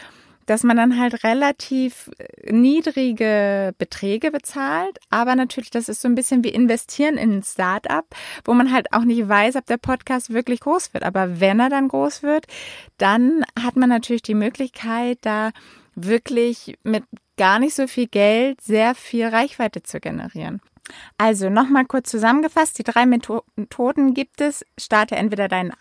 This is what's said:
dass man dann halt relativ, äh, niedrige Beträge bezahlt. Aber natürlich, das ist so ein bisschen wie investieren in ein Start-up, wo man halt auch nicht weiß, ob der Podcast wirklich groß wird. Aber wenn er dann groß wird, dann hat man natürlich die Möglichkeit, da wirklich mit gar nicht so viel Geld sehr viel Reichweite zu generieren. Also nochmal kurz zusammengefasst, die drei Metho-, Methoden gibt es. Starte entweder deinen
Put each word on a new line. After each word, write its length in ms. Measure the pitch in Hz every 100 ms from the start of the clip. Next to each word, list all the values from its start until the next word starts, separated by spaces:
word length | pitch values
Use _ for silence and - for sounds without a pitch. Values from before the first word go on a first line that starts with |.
| - - _ _ -
dass 140 | 220
man 160 | 240 233
dann 220 | 240 240
halt 240 | 240 233
relativ, 880 | 226 254 285 285 - 262 254 - - -
äh, 340 | - - -
niedrige 1200 | 226 254 311 320 269 254 220 220 208 202 196 190 -
Beträge 500 | - - 196 220 311
bezahlt. 720 | 294 - 285 277 320 381 - -
Aber 240 | 214 247
natürlich, 380 | 254 254 - -
das 180 | 233 233
ist 140 | 214
so 40 | 254
ein 60 |
bisschen 300 | 240 - 254
wie 60 | 226
investieren 680 | 220 240 185 - - 302 302
in 200 | 220 196
ein 60 |
Start-up, 640 | - - 185 202 - 311 - - - -
wo 100 | -
man 180 | 240 262
halt 220 | 254 -
auch 120 | 226 233
nicht 220 | 233 202
weiß, 280 | 202 220 262
ob 100 | -
der 120 | 240
Podcast 540 | - 262 - 254 -
wirklich 280 | 226 240 247
groß 340 | 285 359 -
wird. 100 | -
Aber 360 | - 190 185 170
wenn 200 | 196 214
er 120 | 262
dann 160 | 277 269
groß 340 | 269 294 -
wird, 240 | 294 311 - - - - - -
dann 440 | 196 226 247 320 - 233
hat 160 | 240 254
man 140 | 254
natürlich 320 | 233 240 233
die 140 | - 214
Möglichkeit, 840 | 214 - 262 - 226 226 240 247
da 280 | 220 214 220 - - - _ -
wirklich 800 | 180 233 - 240 240 240 - -
mit 220 | 214 214 - - _ -
gar 200 | 190 214
nicht 160 | 285
so 140 | - 262
viel 180 | - 233
Geld 560 | 202 208 220 269 262
sehr 320 | - 214 226
viel 320 | 254 - 233 226
Reichweite 560 | 220 285 - 220 170
zu 180 | - -
generieren. 640 | 165 165 - 160 160 196 _ _ - - - -
Also 320 | 220 202 190
nochmal 360 | 208 262 277 262
kurz 260 | 262 -
zusammengefasst, 640 | 220 226 277 311 320 311 -
die 60 |
drei 240 | 226 233 247
Metho-, 360 | 240 - 226 - -
Methoden 580 | 202 - 247 294 269
gibt 260 | 262 269 -
es. 240 | 294 - - -
Starte 380 | - 214 220 214
entweder 320 | 208 202 196
deinen 260 | 185 175 -